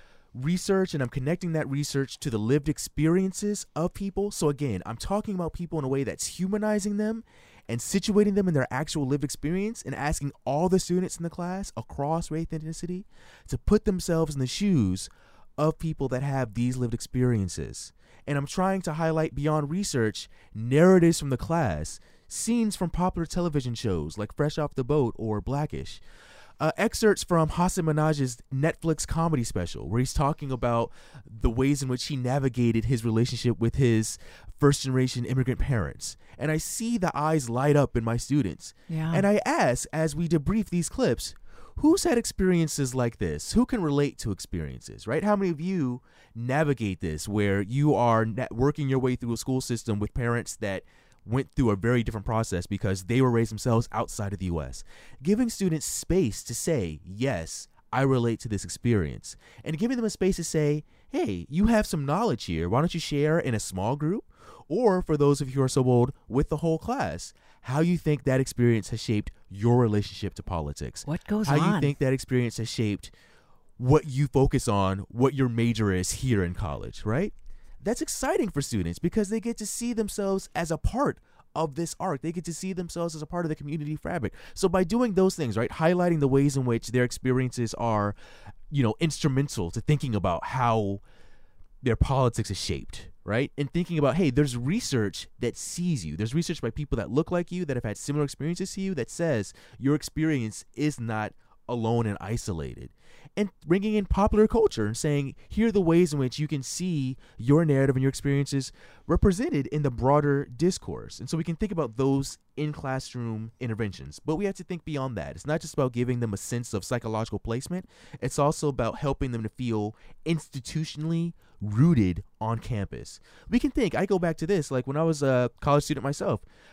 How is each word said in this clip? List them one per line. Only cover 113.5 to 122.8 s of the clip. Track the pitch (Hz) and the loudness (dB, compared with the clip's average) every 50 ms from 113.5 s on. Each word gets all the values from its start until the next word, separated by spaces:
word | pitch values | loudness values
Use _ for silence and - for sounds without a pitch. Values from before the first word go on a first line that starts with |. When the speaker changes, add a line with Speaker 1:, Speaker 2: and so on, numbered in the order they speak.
| - _ | -12 _
Speaker 1:
interventions, | 131 120 113 101 117 104 101 - 135 139 147 - - | -6 -6 -2 -2 -2 -4 -4 -8 -14 -14 -16 -12 -6
but | - 156 | -4 -4
we | 156 202 | -2 -2
have | 196 196 | -4 -4
to | - 180 | -6 -10
think | - 185 170 - | -10 -10 -10 -8
beyond | - 156 143 131 135 123 | -6 -6 -4 -4 -4 -4
that. | 101 76 71 69 | -6 -8 -8 -10
It's | 82 - | -12 -4
not | 135 151 - | -2 -2 -2
just | - 156 - | -2 -4 -2
about | - 143 127 120 | 0 0 0 2
giving | 120 123 120 127 120 | 0 0 0 0 0
them | 120 113 101 | 0 -2 -4
a | 95 | -4
sense | - - - 120 123 - - | -6 -6 -6 -6 -6 -4 -6
of | 101 92 | -6 -4
psychological | - 131 120 - 113 110 107 113 - - 101 | -2 -4 -4 -4 -2 -4 -4 -4 -4 -6 -8
placement. | - 117 117 123 139 - 180 185 - - _ - - - - - | -4 -4 -4 -4 -4 -6 -8 -8 -8 -12 _ -20 -20 -20 -14 -8
It's | - 135 - - | -6 -6 0 2
also | 143 143 151 - - 147 | 2 2 2 2 -2 -2
about | 135 123 123 113 - - | -2 0 -2 -2 -2 -2
helping | - 143 139 - 143 135 | -2 -2 -2 -2 -2 -4
them | 120 117 113 | -4 -4 -4
to | 107 | -6
feel | - _ 127 120 113 107 104 107 113 _ - - - - - | -6 _ -4 -2 0 0 -2 -2 -6 _ -20 -20 -20 -12 -4
institutionally | 156 170 160 - - - 135 123 - - 160 156 - - 143 151 160 170 165 170 170 165 - - _ _ - | -2 -2 -2 -4 -8 -12 -12 -12 -6 -6 -6 -6 -6 -6 -8 -4 -4 -2 -2 -2 -4 -6 -10 -20 _ _ -10
rooted | 101 104 104 110 160 170 175 123 104 92 85 80 95 - _ _ | -8 -4 4 6 8 8 8 6 4 4 2 -2 -6 -12 _ _
on | - 110 113 113 | -4 -4 -4 -4
campus. | - - 127 107 | -4 -6 -4 -4